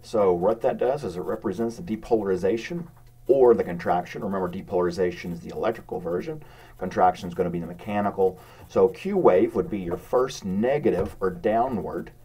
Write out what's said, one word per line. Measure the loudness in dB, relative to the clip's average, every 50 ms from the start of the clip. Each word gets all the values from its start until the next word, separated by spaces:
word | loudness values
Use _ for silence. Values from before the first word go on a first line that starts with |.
| -18
So | -2 2 4 4 4 4
what | 4 4 2 0 2
that | 0 -2 0
does | 0 0 0 0 -2 -4
is | -6 -6
it | -6 -6
represents | -6 -6 -4 -4 -6 -4 -2 -4 -4 -4 -8
the | -8 -6 -6
depolarization | -8 -2 0 0 0 2 0 0 2 2 0 0 0 -2 -6 -8 -8 -8 -10 -16 -20 -20 -20 -20 -20 2
or | 2 4 6 8 6 6
the | 6 4
contraction. | -2 -4 -4 -2 0 0 0 -2 -4 -10 -8 -6
Remember, | -4 -2 -2 -4 -4
depolarization | -6 -8 -10 -4 0 0 0 0 0 0 0 0 -2 -4 -8 -8 -10
is | -8
the | -10 -12 -8
electrical | -2 -2 -2 -2 -4 -8 -10 -10 -8
version. | -4 -2 -4 -2 -4 -4 -8 -10 -12 -18 -20 -20 -20 -20 -14
Contraction | -8 -8 -6 2 4 4 4 4 2 -6
is | -10 -2
gonna | -2 -2 -2
be | -2 -4
the | -6
mechanical. | -8 -10 -12 -10 -6 -2 -2 -2 -2 2 2 2 2 2 -2 -16 -20 -20 -20 -20 -4
So | 2 4 4 4
Q | 4 0 -6 -2 0
wave | 4 6 6 6 6 4 4 2
would | -2 -2 -2
be | -4 -6
your | -4 -4 -6
first | -6 -6 0 2 2 2 0 -2 -8 -6
negative | -4 -2 0 2 2 0 2 2 2 2 2 -2 -4 -4 -4
or | -4 -4
downward. | -4 0 -2 0 2 2 2 0 -2 -4 -6 -4 -6 -8 -8 -10 -16 -20